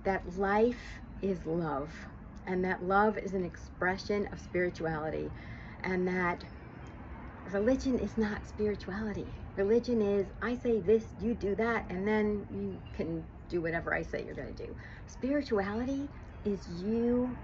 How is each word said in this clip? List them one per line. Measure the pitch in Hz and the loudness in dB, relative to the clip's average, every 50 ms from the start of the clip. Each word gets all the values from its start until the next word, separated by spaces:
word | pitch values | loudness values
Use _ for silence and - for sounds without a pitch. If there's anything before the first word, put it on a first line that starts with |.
| - | 2
that | 196 190 185 - 185 175 | 2 0 2 0 -4 -2
life | 185 202 196 202 214 226 247 247 - - - - - - - - - | 0 2 4 6 6 6 6 4 0 -8 -10 -12 -12 -12 -12 -10 -4
is | - 196 190 170 156 | 0 0 0 0 -2
love, | 156 160 170 170 156 143 135 147 160 - - - - - - - - - - - | -2 0 0 0 0 0 -2 -2 -4 -8 -10 -12 -12 -12 -14 -14 -12 -14 -10 -6
and | - 185 185 185 | -2 0 2 2
that | 185 185 175 180 | 2 0 0 0
love | 180 190 196 208 220 214 | 4 6 8 6 6 4
is | - - 190 185 | 2 -4 -2 -2
an | 196 180 | -2 -2
expression | 170 - - - - - - 175 185 190 185 - - 208 202 202 - 190 | -2 -4 -8 -12 -12 -4 0 0 0 0 0 0 0 0 0 0 -2 -4
of | 170 | -10
spirituality, | - - - 180 180 175 175 - 160 160 160 151 151 156 151 151 151 151 - - - - - - - - - - - | -10 -4 0 2 2 2 0 -2 -2 -2 0 0 -2 -2 -2 -2 -4 -4 -6 -8 -10 -10 -10 -10 -10 -12 -10 -6 -4
and | - 185 185 180 | -2 0 2 2
that | 185 180 180 175 175 175 - - - - - - - - - - - - - - - - - - - - - - - 185 | 2 2 2 2 2 0 -2 -6 -12 -12 -12 -12 -14 -14 -12 -12 -12 -12 -12 -12 -12 -10 -10 -10 -12 -12 -10 -10 -2 0
religion | 196 208 233 269 269 - 269 247 | 2 4 6 4 4 4 2 2
is | 220 196 208 - | 2 2 0 2
not | 220 220 208 208 - - | 2 2 2 2 -4 -6
spirituality. | - - - 208 208 202 196 - - 185 208 220 214 196 180 - - - - - - - | -8 -4 -2 0 0 0 -2 -4 -6 -4 -2 -2 -2 -4 -4 -6 -6 -8 -10 -10 -8 0
Religion | 185 196 196 226 240 240 - 247 220 | 0 4 6 6 6 6 4 2 4
is, | 208 202 202 202 190 180 - - | 4 6 4 4 2 0 -2 -4
"I | 190 226 247 | -2 -2 -2
say | 247 - 247 233 214 | 0 2 2 2 2
this, | 175 175 220 226 220 - - - | 6 6 6 6 6 0 -8 -2
you | 185 226 240 | 0 0 0
do | 190 180 196 202 | 0 0 0 2
that, | 180 226 233 233 214 202 202 | 2 2 2 2 0 0 -2
and | 185 180 190 | -2 0 2
then | 214 214 214 214 208 208 208 202 - | 4 4 4 4 4 2 0 -2 -4
you | - 196 202 196 185 180 - - - | -6 -4 -4 -4 -4 -6 -8 -10 -4
can | - 190 156 165 160 165 - - - - | -4 -2 -2 -2 -4 -6 -8 -12 -14 -10
do | - - 175 | -2 -2 0
whatever | 160 165 160 165 160 156 156 | 0 0 0 0 0 0 0
I | 160 | -2
say | 165 - - - - | -2 -2 -4 -4 -4
you're | - - | -4 -6
gonna | - - - | -6 -6 -8
do." | - - - - - - - - - - - | -8 -8 -8 -8 -8 -10 -10 -12 -12 -12 -14
Spirituality | - - - - 254 285 294 277 - 233 202 196 196 208 220 247 262 277 277 285 285 - - - - - - - | -14 -10 -4 0 2 2 2 2 4 2 2 2 2 0 -2 0 0 0 -2 -2 -4 -6 -10 -12 -12 -12 -4 0
is | 214 202 180 - - 170 170 180 | 0 0 0 -2 -6 -6 -4 0
you | 208 220 233 233 240 240 247 247 254 247 - | 0 2 4 4 4 4 4 2 0 -2 -6